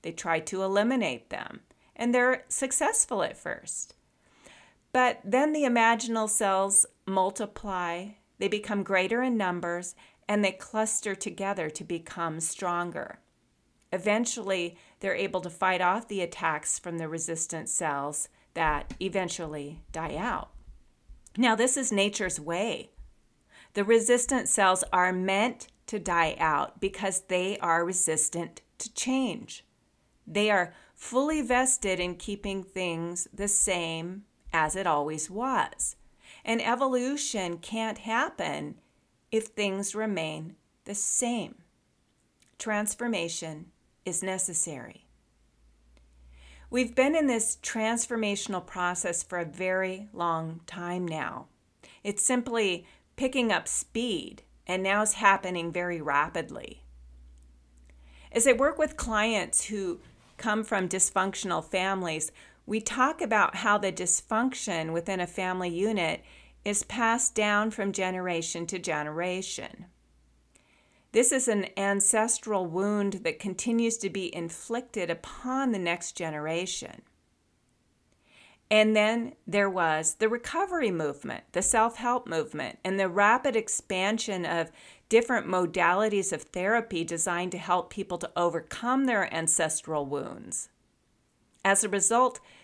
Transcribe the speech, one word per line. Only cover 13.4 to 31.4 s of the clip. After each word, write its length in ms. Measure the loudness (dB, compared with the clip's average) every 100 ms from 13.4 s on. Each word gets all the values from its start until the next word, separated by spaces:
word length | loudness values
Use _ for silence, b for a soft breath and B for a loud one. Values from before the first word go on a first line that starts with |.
| _ _ _ _ -6
Eventually, 880 | -2 2 2 0 -4 -2 -2 -2 -8 B B
they're 160 | -2 0
able 260 | 0 -2
to 80 | -4
fight 320 | 0 2 4
off 260 | 2 2 -2
the 140 | -4
attacks 560 | -4 -2 -2 -2 -4 -6
from 200 | -4 -6
the 100 | -4
resistant 600 | -6 -6 -6 -6 -6 -4
cells 600 | -2 0 0 -2 -4 -8 b b
that 400 | 0 2 0 -4 -6
eventually 800 | -2 -2 -2 -6 -8 -8 -10 -12 -10
die 240 | -8 -6 -4
out. 340 | -4 -4 -8 -18 -20 -20 _ _ -20 -20 -8 2
Now, 180 | 4 4
this 220 | 4 2
is 140 | 0
nature's 480 | 2 2 0 -4 -4
way. 520 | -4 -2 -2 -4 -10 -18 -20 -20 _ _ _ B B
The 100 | -2
resistant 680 | 6 6 6 4 4 0 2
cells 340 | 4 6 4 2
are 220 | 4 4
meant 540 | 2 2 2 2 -2 -16 _ -8
to 140 | -6
die 360 | 0 2 2 2
out 420 | 2 2 0 -2
because 400 | -4 -2 -2 -2
they 360 | -2 0 0 -2
are 260 | 2 2 2
resistant 760 | 0 0 0 0 -2 -8 -12 _ -14
to 140 | -10
change. 720 | -6 -2 0 0 -4 -10 -18 _ _ _ _ _ _ -4
They 240 | 0 2
are 240 | 2 0 B B B
fully 460 | -2 0 2 0